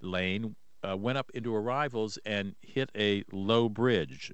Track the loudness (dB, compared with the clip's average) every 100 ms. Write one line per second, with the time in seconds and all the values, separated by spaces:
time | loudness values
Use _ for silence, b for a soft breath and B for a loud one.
0 | -4 0 0 0 -4 -8 -16 -10 -4 -2
1 | 0 0 -2 -6 -2 0 0 0 0 0
2 | -2 -4 -2 -2 -2 -6 -6 -2 -2 2
3 | 2 2 0 -4 4 4 4 4 4 4
4 | 2 -4 -12